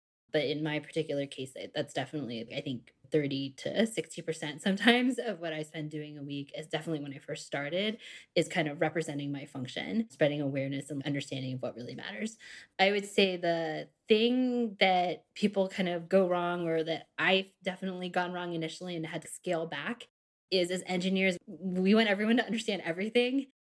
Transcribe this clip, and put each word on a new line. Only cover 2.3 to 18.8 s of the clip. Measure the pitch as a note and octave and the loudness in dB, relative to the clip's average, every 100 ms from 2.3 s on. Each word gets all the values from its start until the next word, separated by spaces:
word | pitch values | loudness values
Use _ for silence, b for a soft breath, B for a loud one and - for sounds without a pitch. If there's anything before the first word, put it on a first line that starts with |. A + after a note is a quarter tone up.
| A#2 - A#2+ | -6 -8 -6
I | |
think, | D3 A#2+ - _ - | -6 -6 -8 _ 0
thirty | D#3 C#3+ C3+ C#3 C3 | 0 2 -2 -6 -6
to | D3 F3+ A3+ | -2 2 0
sixty | - - - | 0 -8 -8
percent | E3 D#3 D3 D3+ | -8 -6 -8 -4
sometimes | G3+ G3 G3+ A#3+ B3+ A#3+ | 0 4 6 6 4 0
of | A#3+ E3+ | -2 -4
what | E3+ | -4
I | D#3 | -4
spend | D#3 E3 D3+ | -6 -6 -6
doing | D3+ D3+ D3 | -6 -8 -10
a | |
week | C#3+ C#3+ C#3 - | -8 -8 -8 -12
is | D#3 | -6
definitely | D#3 D#3+ D#3 | -4 -2 -4
when | C#3+ | -4
I | C3+ | -10
first | - D3 - | -10 -10 -6
started, | C#3+ C#3+ F3 G#3+ A3 B B B | -6 -2 -2 -2 -4 B B B
is | - D#3+ | 0 2
kind | F3+ D3+ | 2 0
of | D3 | 2
representing | D#3+ E3 D#3+ C#3+ C#3+ | 0 0 -2 -4 -4
my | C#3 - | -6 -8
function, | C3+ B2+ - D2 G#3 A3+ | -8 -6 -6 -2 -2 0
spreading | - D3 D3 | 4 2 4
awareness | C#3 C#3 C3+ C#3 C#3 | 0 0 -2 -4 -6
and | C#3+ | -6
understanding | C#3 C#3+ C3+ C3+ C3 | -4 -4 -4 -6 -6
of | B2+ | -6
what | B2+ A2+ | -6 -8
really | B2 | -10
matters. | - - G#3 A3 - B B B - | -10 -10 -6 -8 -8 B B B 2
I | F#3+ | 4
would | G#3 G3 | 4 2
say | - G3 F3+ | 4 4 4
the | F3 E3 D#3+ D#3 D3 _ - | 0 0 0 -4 -8 _ 4
thing | G#3+ A#3 B3+ B3+ A#3+ A#3 G3 | 4 6 4 2 2 0 4
that | F#3+ F3+ F3+ - _ - | 4 6 2 -2 _ -2
people | G3+ G3 F#3+ | 0 2 0
kind | - F3+ | 0 -2
of | F3 E3 | -2 4
go | F#3+ F3+ | 4 6
wrong, | F3 F3 F3 E3+ | 4 0 0 0
or | E3 | 0
that | D#3+ D#3+ - - | 0 -4 -6 0
I've | E3 F#3+ F#3+ _ | 4 4 2 _
definitely | - F3+ F#3+ F3+ F3+ | -8 -6 -6 -6 -2
gone | F3+ F3+ | 0 0
wrong | F3+ F3 | -2 -4
initially | E3+ D#3+ - | -4 -4 -6